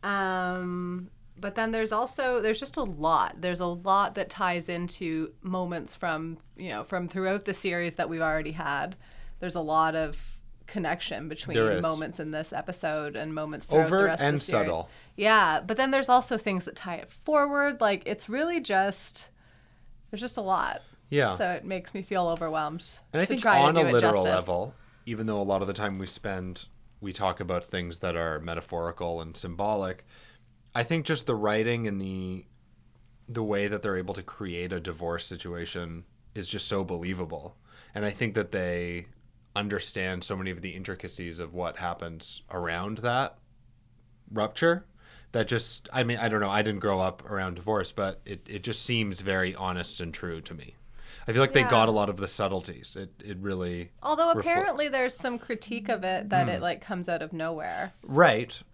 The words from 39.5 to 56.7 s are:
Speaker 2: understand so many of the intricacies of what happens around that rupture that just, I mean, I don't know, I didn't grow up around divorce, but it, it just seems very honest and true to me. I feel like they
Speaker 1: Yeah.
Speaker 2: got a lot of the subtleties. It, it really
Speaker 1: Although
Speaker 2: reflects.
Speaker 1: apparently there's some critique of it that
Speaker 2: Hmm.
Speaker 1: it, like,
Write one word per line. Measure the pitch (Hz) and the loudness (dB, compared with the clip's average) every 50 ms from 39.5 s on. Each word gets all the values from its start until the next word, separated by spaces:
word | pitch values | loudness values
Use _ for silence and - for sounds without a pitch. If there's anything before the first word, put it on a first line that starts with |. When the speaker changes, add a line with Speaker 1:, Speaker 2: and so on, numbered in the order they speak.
| _ | _
Speaker 2:
understand | 101 104 104 101 95 - - - 104 92 92 92 90 90 | -4 -2 -2 -2 -2 -4 -4 -4 -4 -2 -2 -2 -4 -4
so | - 104 | -4 -4
many | 92 92 95 92 | -4 -4 -6 -6
of | 85 87 | -6 -8
the | 92 | -10
intricacies | 85 92 95 - 95 90 - 90 - - 90 85 82 82 | -10 -8 -8 -8 -8 -8 -8 -10 -10 -8 -8 -8 -8 -8
of | 87 80 82 | -10 -8 -6
what | 90 90 85 80 - | -4 -4 -4 -4 -4
happens | 92 87 85 82 85 85 82 80 - - - - - - 92 | -6 -6 -4 -4 -8 -10 -10 -10 -12 -12 -12 -14 -14 -8 -6
around | 92 87 85 82 85 92 104 113 107 | -4 -2 -2 -2 -2 -4 -4 -6 -4
that | 110 120 120 127 135 - - - - _ _ _ _ - - _ _ _ - _ _ _ - _ _ - | -2 0 0 2 0 -2 -4 -12 -20 _ _ _ _ -20 -20 _ _ _ -20 _ _ _ -20 _ _ -8
rupture | 104 107 107 110 - - - 165 170 180 - - _ - - - - - - - - | 0 0 0 0 0 4 4 4 4 4 -2 -12 _ -20 -20 -20 -20 -20 -20 -4 0
that | 117 110 - | 0 2 2
just, | 120 113 - - - - - - - | 2 0 0 -2 -4 -6 -8 -6 0
I | 127 127 | 0 2
mean, | 117 120 113 | 2 2 2
I | 113 113 | 0 2
don't | 107 107 | 2 2
know, | 104 98 | 2 4
I | 98 107 104 | 4 4 4
didn't | 110 104 98 | 4 2 0
grow | 90 107 98 92 | 2 2 2 4
up | 95 92 92 - - - | 2 2 0 -4 -10 -6
around | 107 98 95 92 90 | -4 -4 -2 -4 -4
divorce, | 85 90 101 110 104 92 - - | -6 -2 0 2 2 0 -2 -2
but | - 98 95 92 - - | -2 -2 -2 -2 -6 -10
it, | - 101 87 - - | -12 -12 -12 -12 -10
it | - 101 90 | -12 -8 -6
just | 120 107 - - | -4 -2 -2 0
seems | - 123 113 110 101 95 87 | 0 2 2 2 0 -2 -4
very | 92 98 95 95 92 92 92 | -2 0 2 2 2 0 -2
honest | - 95 92 90 90 85 - - - | -2 -4 -4 -2 -2 -4 -6 -6 -6
and | 90 85 78 | -8 -8 -8
true | - - 87 82 82 78 | -8 -8 -8 -8 -8 -10
to | - 85 | -12 -14
me. | 80 71 - - - - - - - - - - - - | -14 -14 -16 -18 -20 -20 -20 -18 -16 -16 -16 -16 -12 -4
I | - 113 | 0 4
feel | 120 135 | 6 6
like | 135 135 | 6 6
they | 147 | 4
Speaker 1:
Yeah. | 127 - | 6 8
Speaker 2:
got | 123 113 110 110 | 8 8 8 8
a | 110 | 6
lot | 107 104 101 | 4 4 2
of | 101 92 | 0 -2
the | 98 95 | -2 -4
subtleties. | - - 104 98 95 95 85 - 87 62 - - - | -2 0 0 0 0 -2 -4 -6 -10 -10 -12 -12 -10
It, | 95 95 90 - - - | -10 -12 -12 -14 -18 -12
it | 104 101 90 | -10 -10 -6
really | 95 101 98 92 90 87 87 87 87 87 - - - | -4 -4 -2 -2 -2 -2 -4 -4 -6 -10 -14 -8 -2
Speaker 1:
Although | 269 302 302 330 339 | -2 2 2 4 4
Speaker 2:
reflects. | 330 220 - | 4 2 2
Speaker 1:
apparently | 330 339 349 381 403 - 254 302 294 | 2 2 2 2 0 0 0 -2 0
there's | 262 269 254 254 254 | 2 0 0 0 -2
some | - - 254 240 233 | -2 -4 -4 -4 -4
critique | - - 240 220 - 214 233 233 208 - | -6 -6 -6 -6 -6 -6 -6 -6 -2 -2
of | 240 202 185 | -2 -2 0
it | 185 185 185 - 208 | 0 -2 -2 -2 2
that | 196 180 180 | 2 4 4
Speaker 2:
Hmm. | 180 180 | 4 0
Speaker 1:
it, | - - | 0 0
like, | 175 | -2